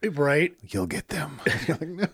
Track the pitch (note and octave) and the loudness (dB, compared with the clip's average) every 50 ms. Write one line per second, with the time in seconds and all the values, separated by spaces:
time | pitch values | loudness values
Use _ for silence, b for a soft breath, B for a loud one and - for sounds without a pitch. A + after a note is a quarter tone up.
0 | - A3 D#3 C#3+ C#3+ C#3+ C#3+ D3+ F3 F3 - _ - - - G2 F2+ E2+ - F#3+ | -6 -4 2 2 4 4 6 4 4 2 -2 _ -14 -6 -4 -2 -2 -2 -4 -6
1 | - - - E3 D3 D3 C#3 A#2+ - - - G#2+ - - D#3 - D#3+ E3+ F3+ F#3 | -6 -4 -4 -4 -4 -6 -8 -2 0 0 0 0 0 -2 -2 -2 -4 -8 -4 -2
2 | G3+ - | -4 -4